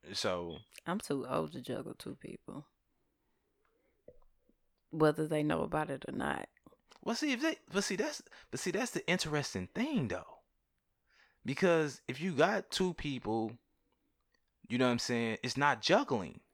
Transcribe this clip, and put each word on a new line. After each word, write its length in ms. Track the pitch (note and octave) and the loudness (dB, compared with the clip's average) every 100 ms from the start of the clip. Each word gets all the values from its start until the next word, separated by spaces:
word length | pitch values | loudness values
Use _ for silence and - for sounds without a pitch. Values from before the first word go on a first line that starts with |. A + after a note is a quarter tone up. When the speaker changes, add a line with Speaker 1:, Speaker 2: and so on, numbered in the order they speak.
| - | -8
Speaker 1:
So 440 | G2+ G#2+ F2+ F2 - - - - | -2 0 -2 -4 -10 -14 -14 -6
Speaker 2:
I'm 140 | F#3+ | -6
too 260 | - C#3 B2 | -2 -4 0
old 240 | C#3+ D#3 | -2 -2
to 80 | D#3 | -6
juggle 320 | B2 B2 - - | -6 -6 -6 -12
two 180 | - - | -12 -12
people, 500 | - - - - C#3+ _ _ _ _ _ _ _ _ _ _ _ _ _ - - - _ _ _ _ _ _ | -12 -14 -12 -14 -16 _ _ _ _ _ _ _ _ _ _ _ _ _ -20 -20 -20 _ _ _ _ _ _
whether 360 | E3 D#3 D3+ D#3 | 4 4 4 0
they 160 | D3+ | 0
know 180 | D3+ D#3+ | 2 0
about 280 | D#3 D#3 D#3 | 0 -2 -2
it 160 | - - | -6 -6
or 40 | - | -4
not. 320 | D2 - - _ - _ _ - | -2 -2 -6 _ -20 _ _ -10
Speaker 1:
Well, 120 | - A#3 | -4 -2
see, 160 | C#4+ | 0
if 80 | A#3+ | 0
they, 160 | D#4+ - - | 0 -2 -2
but 120 | F#3 | -2
see, 120 | G3 F#3 | 0 0
that's, 260 | D4 D4 - - - | -2 -4 -14 -20 -10
but 80 | C3 | -6
see, 120 | - | -2
that's 200 | F3+ A#3+ | -2 -2
the 160 | D#3+ - | -2 0
interesting 600 | F3+ D#3 D3+ C#3 G2 F#2 | 0 2 0 -2 -4 -4
thing, 360 | - C4 C4+ A#2+ | -2 0 2 0
though. 300 | - - - _ _ _ _ _ _ _ _ - _ - | -2 -8 -20 _ _ _ _ _ _ _ _ -20 _ -6
Because 560 | D3+ F#3+ E3 D3+ C3 - | 2 4 6 4 -2 -8
if 120 | C3+ | -4
you 120 | F3+ | -2
got 380 | C#3 E3 G#3+ - | 4 4 4 -2
two 240 | - F#3 | 0 0
people, 600 | E3 D3+ C3 A2 A2+ A2+ A#2 _ _ _ _ _ _ _ _ _ _ - | 0 -4 -4 -2 -2 -2 -6 _ _ _ _ _ _ _ _ _ _ -4
you 100 | A#2+ | 4
know 80 | B2+ | 6
what 60 | |
I'm 80 | A#2+ | 4
saying, 380 | - A#2+ A#2 A2+ | 2 0 0 -2
it's 140 | B2+ C3 | -4 2
not 240 | C#3+ A#2+ | 2 4
juggling. 600 | - G3 C#4+ A#2+ D#2+ - _ | 4 4 4 0 -2 -10 _